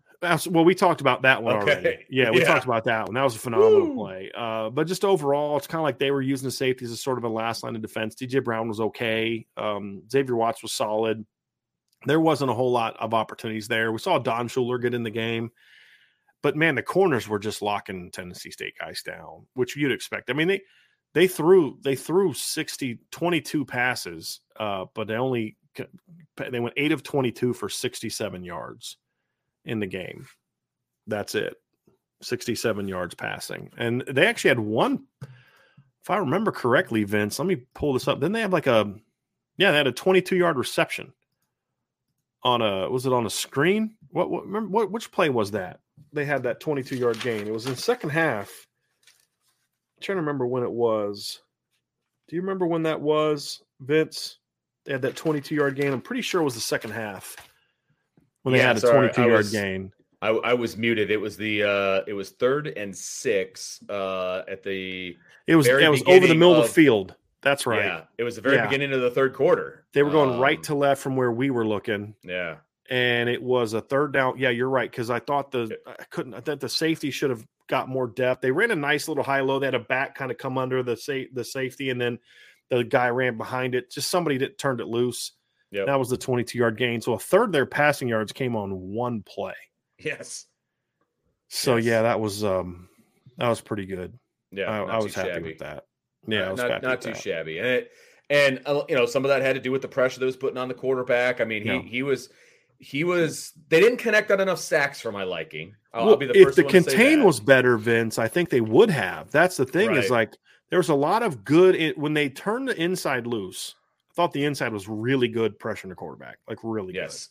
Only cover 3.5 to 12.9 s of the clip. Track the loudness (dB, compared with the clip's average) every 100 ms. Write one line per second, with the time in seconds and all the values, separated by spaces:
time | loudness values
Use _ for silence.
3.5 | 4 6 8 4 -2 -8 -10 -12 -8 -6
4.5 | -4 -4 -2 -2 -2 2 2 2 0 0
5.5 | -2 -2 -2 -2 0 0 0 0 -2 -4
6.5 | -2 -2 -2 -6 -8 -4 -2 -2 -2 -4
7.5 | -4 -6 -8 -8 -6 -6 -6 -4 -2 -2
8.5 | -4 -4 -2 -4 -2 -2 -2 -2 -4 -10
9.5 | -8 -6 -6 -8 -14 -2 -2 0 0 0
10.5 | -2 -8 -4 -2 0 0 -2 -6 _ _
11.5 | _ _ _ _ _ 0 4 4 2 0
12.5 | 0 2 2 0